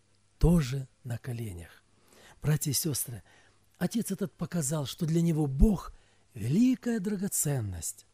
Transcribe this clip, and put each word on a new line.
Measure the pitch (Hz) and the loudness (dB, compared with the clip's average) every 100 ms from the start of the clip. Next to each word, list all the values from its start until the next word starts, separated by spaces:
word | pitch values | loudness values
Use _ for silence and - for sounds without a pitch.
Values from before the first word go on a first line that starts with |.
| _ _ _ - | _ _ _ 2
тоже | 151 175 127 139 135 _ | 4 4 2 -4 -8 _
на | 123 117 | -10 -10
коленях. | - 117 113 87 82 - _ _ _ - - - | -8 -8 -8 -12 -16 -20 _ _ _ -20 -20 -6
Братья | - 151 156 | 0 0 0
и | 127 | -2
сестры, | 165 127 - 110 - - _ _ _ - | -2 -4 -6 -10 -14 -20 _ _ _ -6
отец | 180 233 - | -4 -2 -4
этот | 196 185 | -4 -6
показал, | - 175 175 135 156 135 | -6 -4 -2 -2 -2 -4
что | - 156 | -4 0
для | 165 | 2
него | 170 156 147 | 2 2 2
Бог — | 135 220 185 - - _ _ _ 113 | 6 6 4 -2 -16 _ _ _ -6
великая | 110 170 254 254 240 233 | 0 4 4 2 -2 -2
драгоценность. | 190 202 196 - 151 139 104 87 - - - | -2 -2 -2 -2 0 0 -2 -6 -8 -12 -18